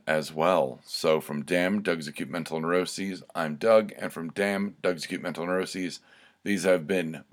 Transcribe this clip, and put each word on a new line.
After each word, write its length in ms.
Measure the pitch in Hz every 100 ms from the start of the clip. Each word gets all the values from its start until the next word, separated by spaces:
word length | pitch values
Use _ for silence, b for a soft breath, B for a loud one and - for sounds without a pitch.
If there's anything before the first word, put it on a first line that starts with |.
| -
as 260 | 78 71
well. 460 | 78 85 87 67 60
So 360 | - - 82 78
from 240 | - 73
Damn, 380 | 71 87 90 104
Doug's 240 | 95 82 73
Acute 240 | - 71
Mental 300 | 82 78 80
Neuroses, 640 | 80 90 90 - 98 90 -
I'm 220 | 87 78 73
Doug. 360 | 113 110 104 -
And 140 | 95
from 180 | 85 82
Damn, 460 | - 101 98 101 -
Doug's 240 | 92 82
Acute 160 | - 92
Mental 240 | 87 78
Neuroses, 540 | 85 92 90 95 87 - b b b b
these 180 | 98 98
have 240 | 92 90 78
been 380 | 95 80 76 -